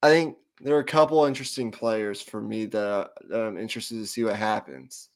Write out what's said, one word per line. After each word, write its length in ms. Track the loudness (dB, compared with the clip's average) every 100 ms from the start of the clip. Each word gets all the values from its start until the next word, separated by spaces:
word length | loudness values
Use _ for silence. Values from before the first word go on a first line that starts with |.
I 60 | 6
think 280 | 6 4 -6 _ _
there 160 | 0 2
are 40 |
a 60 | 4
couple 400 | 4 4 6 4
interesting 460 | 0 -6 -6 -6
players 500 | -2 -2 0 -2 -6
for 200 | -10 -10
me 240 | -6 -4 -4
that, 440 | -2 -2 -2 -4 -10 -8
that 140 | -4
I'm 160 | -4 -6
interested 380 | -8 -8 -8 -10
to 120 | -8
see 160 | -2
what 140 | -2 0
happens. 720 | 0 -2 -4 -16 -18 -20 -20